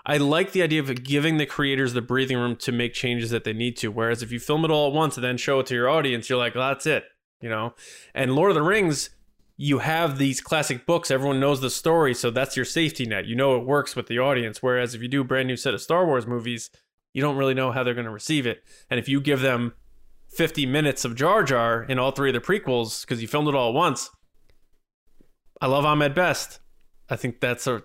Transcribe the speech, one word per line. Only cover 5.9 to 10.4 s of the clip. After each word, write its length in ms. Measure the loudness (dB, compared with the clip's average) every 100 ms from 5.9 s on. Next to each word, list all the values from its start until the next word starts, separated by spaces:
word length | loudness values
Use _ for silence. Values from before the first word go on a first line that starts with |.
| 2 2 -2 -2
you're 100 | 0
like, 160 | 0
"Well, 140 | 0 -2
that's 160 | -2 -2
it," 160 | -2 -4 _ _ -12
you 80 | -6
know? 240 | -4 -6 -10 -20 -20 -10
And 180 | -4 0
Lord 180 | 4 4
of 40 |
the 60 | 4
Rings, 480 | 2 2 2 -2 -6 -12 _ _ _ -6
you 220 | 0 0
have 400 | 0 0 0 0
these 200 | -2
classic 460 | -2